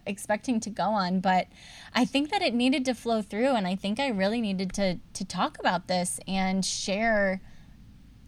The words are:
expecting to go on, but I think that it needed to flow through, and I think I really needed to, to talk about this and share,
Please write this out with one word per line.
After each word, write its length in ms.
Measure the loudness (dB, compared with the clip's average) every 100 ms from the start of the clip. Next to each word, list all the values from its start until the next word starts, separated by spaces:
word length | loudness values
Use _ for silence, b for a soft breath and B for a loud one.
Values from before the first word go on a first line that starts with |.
| -6
expecting 540 | -8 -4 -4 0 -2
to 100 | -2
go 140 | -2
on, 360 | 0 0 0 2
but 280 | 4 2 2 B B B B
I 140 | 0 2
think 240 | 2 0
that 100 | 0
it 140 | 0
needed 320 | 2 2 2 0
to 80 |
flow 260 | -2 0 -2
through, 300 | -2 0 2
and 160 | 2 0
I 100 | -2
think 240 | -2 -2
I 80 | 0
really 320 | 2 0 0
needed 320 | -2 -2 -2
to, 240 | 0 0 0 -6
to 120 | -10 -6
talk 320 | -2 -2 0
about 300 | 0 0 0
this 320 | -2 -2 -4 -4
and 380 | 0 0 0
share, 800 | -2 -4 -2 0 2 4 2 0 b b b b -20 -20 -20 -20